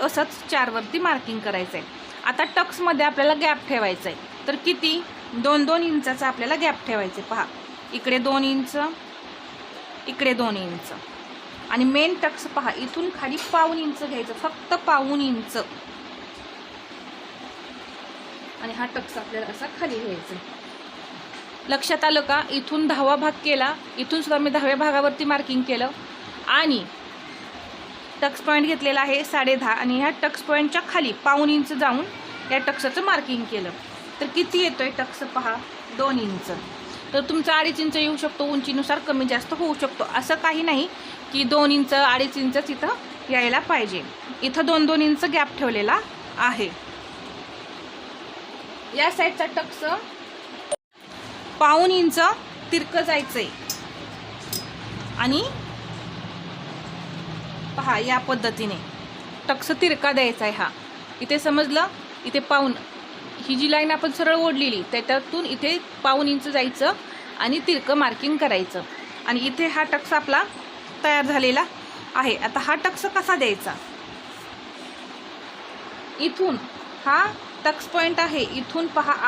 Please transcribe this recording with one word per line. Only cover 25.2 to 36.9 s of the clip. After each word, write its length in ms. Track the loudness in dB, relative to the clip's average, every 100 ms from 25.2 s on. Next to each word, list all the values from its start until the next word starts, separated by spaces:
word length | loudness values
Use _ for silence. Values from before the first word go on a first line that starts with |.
मार्किंग 380 | 0 0 0 0
केलं 280 | 2 0 0 -4 -12 -14 -14 -10 2
आणि 360 | 4 6 2 0 -12 -14 -14 -14 -14 -14 -14 -14 -14 -14 -14 -12 -2
टक्स 180 | -2 0
पॉइंट 260 | 2 4 4
घेतलेला 340 | 2 2 2
आहे 240 | 4 2
साडे 300 | 2 2 4
दहा 180 | 4 2
आणि 260 | 2 2 2
ह्या 120 | 2 2
टक्स 200 | 0 -2
पॉइंटच्या 380 | 2 4 4 2 0
खाली 240 | 0 0
पाऊण 380 | 0 4 6 6
इंच 220 | 4 2
जाऊन 320 | 2 2 2 -2 -8 -12 -10 -2
या 60 | 0
टक्सचं 440 | 2 0 0 0
मार्किंग 420 | 2 2 2 -4
केलं. 260 | -2 -4 -4 -8 -14 -14 -12 -6
तर 60 | -2
किती 360 | 0 2 4
येतोय 280 | 2 2 -2 -2
टक्स 200 | -4 -4 -4
पहा, 200 | -2 -2 -4 -6 -14 -10 0
दोन 220 | 2 2
इंच. 320 | 0 -2 -6 -8 -8 -12 -12